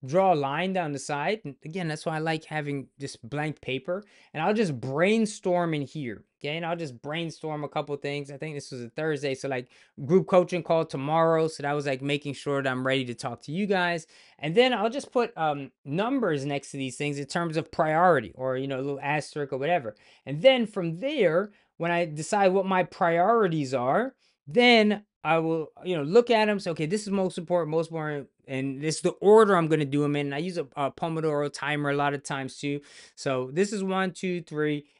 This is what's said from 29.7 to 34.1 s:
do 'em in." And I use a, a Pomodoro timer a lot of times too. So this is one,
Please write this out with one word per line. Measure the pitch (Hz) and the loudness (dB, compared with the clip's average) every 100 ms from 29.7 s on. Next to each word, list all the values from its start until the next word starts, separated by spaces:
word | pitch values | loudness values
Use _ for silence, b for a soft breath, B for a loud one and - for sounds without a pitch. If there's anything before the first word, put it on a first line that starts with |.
| 151 | 2
do | 139 143 147 | 2 2 2
'em | 147 | 0
in." | 143 | -2
And | 143 | -4
I | |
use | 180 170 | -4 -6
a, | 139 151 | -8 -4
a | 135 | -4
Pomodoro | - 165 160 156 147 143 | -2 -4 -2 -2 0 -2
timer | - 139 147 143 | -4 -4 -2 0
a | 143 | 0
lot | 143 | 0
of | 143 | -2
times | - 139 131 - | -6 -8 -8 -8
too. | 143 143 B B B - | -6 -6 B B B -8
So | 143 127 127 | -2 -2 -2
this | 151 208 | -2 -2
is | 214 | -2
one, | 190 190 185 | -2 -2 -2